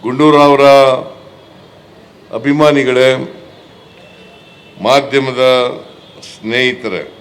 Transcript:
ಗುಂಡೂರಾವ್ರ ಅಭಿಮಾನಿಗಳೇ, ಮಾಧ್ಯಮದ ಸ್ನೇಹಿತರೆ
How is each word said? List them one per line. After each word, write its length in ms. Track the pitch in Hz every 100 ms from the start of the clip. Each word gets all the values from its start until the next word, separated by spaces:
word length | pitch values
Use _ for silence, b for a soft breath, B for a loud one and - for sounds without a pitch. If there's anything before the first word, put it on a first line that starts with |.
ಗುಂಡೂರಾವ್ರ 600 | 113 131 151 147 147 143 139 139 135 131 - - - - - - - - _ - - - -
ಅಭಿಮಾನಿಗಳೇ, 1000 | 113 135 143 151 147 127 127 131 131 - - - - - - - - - - - - - - - -
ಮಾಧ್ಯಮದ 600 | 101 139 139 139 131 123 127 127 123 113 - - - -
ಸ್ನೇಹಿತರೆ 880 | - - 110 120 127 120 113 90 73 -